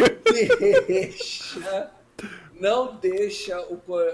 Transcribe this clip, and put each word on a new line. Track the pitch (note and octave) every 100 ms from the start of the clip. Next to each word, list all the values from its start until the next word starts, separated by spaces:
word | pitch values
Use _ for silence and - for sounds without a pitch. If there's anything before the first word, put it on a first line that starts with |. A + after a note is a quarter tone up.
| B3 - A4+ A#3 G3 - G3+ F3+ F3
deixa, | F#3 F#3 - - - - F3+ F3+ G3 - - _ - - - - -
não | F#3+ B3 B3+ A3
deixa | F#3 F#3+ G#3 - G3+ F3+ F3
o | F3
co-, | - F3 E3